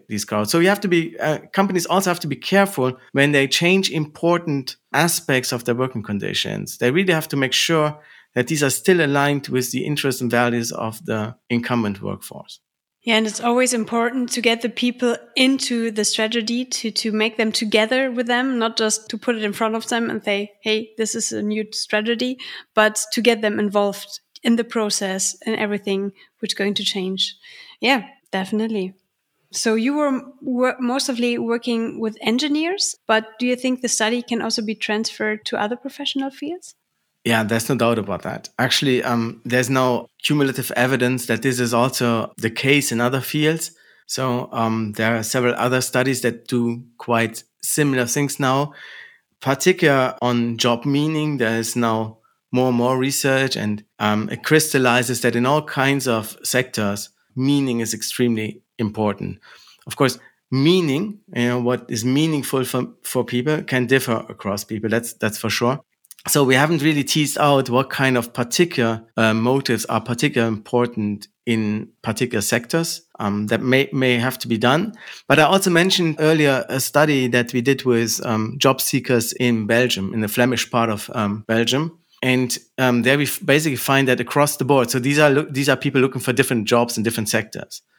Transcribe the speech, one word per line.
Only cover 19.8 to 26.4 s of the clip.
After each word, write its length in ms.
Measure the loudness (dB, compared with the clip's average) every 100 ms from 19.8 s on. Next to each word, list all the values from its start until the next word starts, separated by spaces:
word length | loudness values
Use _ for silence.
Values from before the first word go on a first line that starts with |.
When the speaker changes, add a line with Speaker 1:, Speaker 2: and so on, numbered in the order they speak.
| -2
Speaker 2:
them 200 | -2 -2
and 140 | -4
say, 300 | -2 -2 -4 -8
"Hey, 300 | -2 -2 -4 -6
this 160 | -4
is 200 | -4 -4
a 80 | -4
new 240 | -2 -2 -4
strategy," 640 | -8 -2 -2 0 -2 -2 -6 -12 -16 -4
but 280 | 2 2 2 -4
to 100 | 0
get 200 | 2 2
them 180 | 0 -2
involved 640 | 0 2 0 -2 -12 -16 -20 _
in 140 | 0 0
the 80 |
process 720 | 0 -4 -2 -2 -4 -2 -4 -4 -6
and 100 | -4
everything 560 | -2 -4 -2 -2 -4 -8 -20
which 140 | _